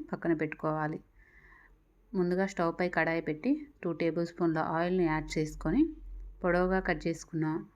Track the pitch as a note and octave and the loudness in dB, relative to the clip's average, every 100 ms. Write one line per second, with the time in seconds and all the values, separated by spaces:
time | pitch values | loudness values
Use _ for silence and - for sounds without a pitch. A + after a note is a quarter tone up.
0 | - G3 E3 D#3+ D#3 - D#3 D#3 D3+ D#3+ | 2 -4 0 0 0 -2 -2 0 -2 -4
1 | - _ - - - - - _ _ _ | -12 _ -20 -20 -20 -20 -20 _ _ _
2 | _ G3 F3 F3 G3 - E3+ E3+ F3+ E3+ | _ 0 2 2 0 2 0 2 0 2
3 | D#3+ E3 E3 D#3 B3 D4+ D4+ - - D#3+ | 2 0 -2 -2 0 -2 -2 -8 -6 0
4 | E3+ D#3+ E3+ - E3+ D#3+ - E3 F3 F#3 | 0 0 -2 0 0 2 0 0 2 2
5 | E3+ D#3 D#3 D#3+ D3+ - D#3 G#3+ D#4+ - | 2 2 -2 -2 -2 -4 0 2 2 0
6 | - - - - F3+ F3 F3+ F#3+ F#3 D#3+ | -14 -14 -14 -4 2 2 4 2 0 -2
7 | F3 E3 - D#3+ D#3 D#3+ - | -2 -4 -6 -2 -2 -2 -8